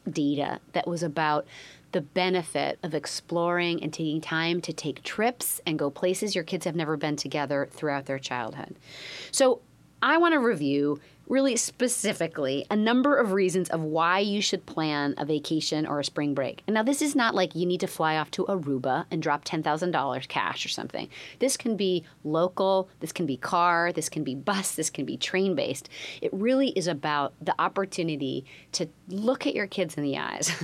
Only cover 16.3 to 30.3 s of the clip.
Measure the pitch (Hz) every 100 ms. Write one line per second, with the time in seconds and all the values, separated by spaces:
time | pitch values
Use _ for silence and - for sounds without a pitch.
16.3 | 139 127 - - 220 226 285 302 285 226
17.3 | 190 175 165 180 180 185 - 156 156 151
18.3 | - 180 196 143 131 131 131 - 160 156
19.3 | 147 - 160 156 151 180 160 135 127 135
20.3 | - 90 - - - - - - - -
21.3 | - 262 - 240 202 190 180 160 - 151
22.3 | 160 180 185 190 190 185 - 165 - 160
23.3 | 131 - 180 175 170 175 165 156 160 131
24.3 | 131 165 196 190 - 156 - 135 131 -
25.3 | 185 190 160 - 135 - - - - -
26.3 | 190 226 262 269 - 170 147 151 147 139
27.3 | - 156 - 175 196 190 - 165 147 135
28.3 | 139 135 - - - 156 - - 190 220
29.3 | 277 294 - 202 - 175 151 143 76 -